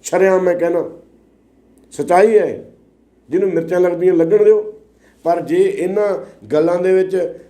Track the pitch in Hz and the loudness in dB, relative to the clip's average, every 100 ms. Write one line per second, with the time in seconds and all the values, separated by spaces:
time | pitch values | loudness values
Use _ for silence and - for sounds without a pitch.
0 | - 180 190 185 185 175 170 170 - - | -4 0 2 2 0 0 -2 -2 -6 -12
1 | _ _ _ _ _ _ _ _ _ - | _ _ _ _ _ _ _ _ _ -10
2 | 143 180 214 214 160 98 - _ _ _ | 0 4 4 4 0 -6 -16 _ _ _
3 | _ _ _ 160 196 165 165 180 180 170 | _ _ _ -2 -2 -2 -2 0 0 2
4 | 180 175 165 208 208 214 214 - _ _ | 0 2 2 4 4 2 0 -16 _ _
5 | _ _ 165 170 147 170 196 - 180 196 | _ _ -4 -2 -2 0 0 0 -4 -2
6 | 208 175 - - 101 151 165 175 180 190 | -2 -4 -8 -20 -4 0 0 0 0 0
7 | 185 185 170 - | 0 -2 -4 -8